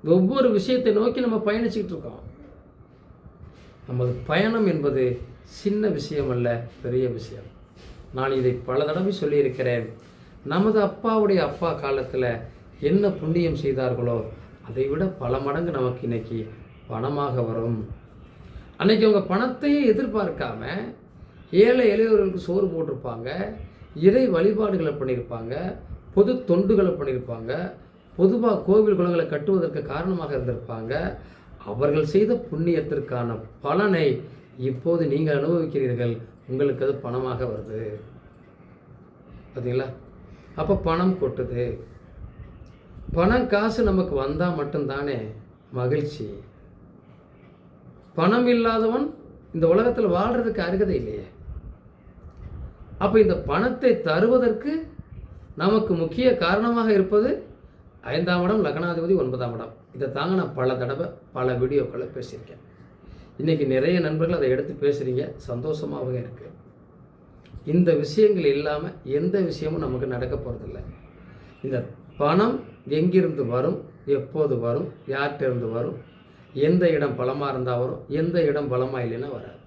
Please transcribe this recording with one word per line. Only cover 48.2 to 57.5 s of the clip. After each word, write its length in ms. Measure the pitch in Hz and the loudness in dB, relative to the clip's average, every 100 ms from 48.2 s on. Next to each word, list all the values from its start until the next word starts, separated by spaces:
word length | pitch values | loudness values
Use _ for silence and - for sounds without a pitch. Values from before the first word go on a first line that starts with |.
| 175 233 247 | 4 6 4
இல்லாதவன் 600 | 240 226 226 220 247 294 - - - - | 4 4 2 2 2 -2 -6 -20 -20 -10
இந்த 120 | 165 165 | 0 4
உலகத்துல 420 | 185 240 240 220 175 | 6 4 2 2 2
வாழ்றதுக்கு 420 | 214 240 226 208 | 2 0 0 -2
அருகதை 380 | 175 190 196 143 | -2 0 0 0
இல்லையே. 300 | 110 107 95 - - - - - - - - - - - - - - - - - | -4 -10 -12 -18 -14 -14 -14 -18 -20 -20 -20 -20 -20 -18 -16 -14 -14 -16 -20 -4
அப்ப 220 | 196 220 | 4 6
இந்த 140 | 190 175 | 6 4
பணத்தை 540 | - 151 240 - 254 - | 0 0 0 2 2 2
தருவதற்கு 720 | 165 160 226 254 240 220 294 320 320 - - - - - - - | 2 2 6 6 4 0 -2 -4 -6 -16 -18 -18 -18 -20 -18 -2
நமக்கு 380 | 180 214 214 | 2 2 2
முக்கிய 320 | 170 160 196 254 - | 0 -2 2 2 4
காரணமாக 520 | 170 196 233 233 220 | 2 2 2 2 4
இருப்பது 380 | 202 190 208 247 - - | 4 4 4 2 -2 -6